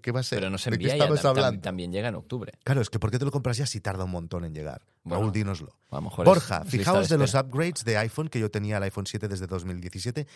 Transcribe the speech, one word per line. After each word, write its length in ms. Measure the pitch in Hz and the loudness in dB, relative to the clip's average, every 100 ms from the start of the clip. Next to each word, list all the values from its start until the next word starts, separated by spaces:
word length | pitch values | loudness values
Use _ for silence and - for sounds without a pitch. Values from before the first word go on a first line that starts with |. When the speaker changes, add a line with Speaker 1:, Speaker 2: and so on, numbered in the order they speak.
Speaker 1:
¿qué 100 | - | -4
va 80 | 120 | -2
a 40 | |
ser? 160 | 123 113 | -2 -2
Speaker 2:
Pero 100 | 95 | -2
no 80 | 95 | -2
se 120 | 123 | -2
Speaker 1:
¿De 80 | 117 | 0
qué 60 | 120 | 2
Speaker 2:
envía 120 | 143 | 4
ya, 60 | 147 | 4
Speaker 1:
estamos 140 | 147 | 4
Speaker 2:
tam-, 20 | |
tam-, 60 | 139 | 4
Speaker 1:
hablando? 320 | 131 131 104 | 4 2 0
Speaker 2:
también 300 | 95 92 87 | -4 -4 -4
llega 180 | 95 117 | -2 -2
en 60 | 98 | -4
octubre. 360 | - 127 95 - | -8 -8 -8 -6
Speaker 1:
Claro, 180 | - 139 | 0 2
es 80 | 107 | 2
que 100 | 110 | 0
¿por 120 | 104 | 0
qué 60 | 120 | 0
te 60 | 139 | 0
lo 60 | |
compras 240 | 139 127 113 | -2 -2 -2
ya 80 | 139 | -2
si 140 | 104 | -4
tarda 240 | 101 95 | -4 -4
un 80 | 92 | -4
montón 320 | 90 82 87 85 | -4 -6 -6 -6
en 80 | |
llegar? 280 | 76 76 64 - _ | -8 -8 -10 -16 _
Speaker 2:
Bueno, 180 | 82 87 | -4 0
Speaker 1:
Raúl, 100 | 107 | 2
dínoslo. 440 | 101 101 87 73 - _ | 2 0 -2 -8 -18 _
Speaker 2:
a 60 | 69 | -6
lo 60 | |
mejor 240 | 90 - 90 | -6 4 8
Speaker 1:
Borja, 320 | 160 - 85 | 8 6 -2
Speaker 2:
es 60 | - | 0
lista 120 | 117 | 0
Speaker 1:
fijaos 320 | 101 196 170 | 4 4 4
Speaker 2:
de 60 | 156 | 4
Speaker 1:
de 40 | |
los 100 | 131 | 4
Speaker 2:
espera. 180 | 135 131 | 2 0
Speaker 1:
upgrades 380 | 131 170 165 110 | 0 -2 -2 0
de 120 | 107 | 0
iPhone 300 | 110 - 156 | 0 -2 -4
que 120 | 120 | -2
yo 100 | 107 | -2
tenía 260 | 104 104 104 | -2 -2 0
el 60 | |
iPhone 240 | 98 - 95 | -2 -4 -4
siete 200 | 107 101 | -4 -4
desde 180 | 95 90 | -4 -4
dos 160 | 95 | -6
mil 160 | 90 90 | -6 -8
diecisiete 480 | 90 95 117 139 143 | -8 -8 -6 -6 -8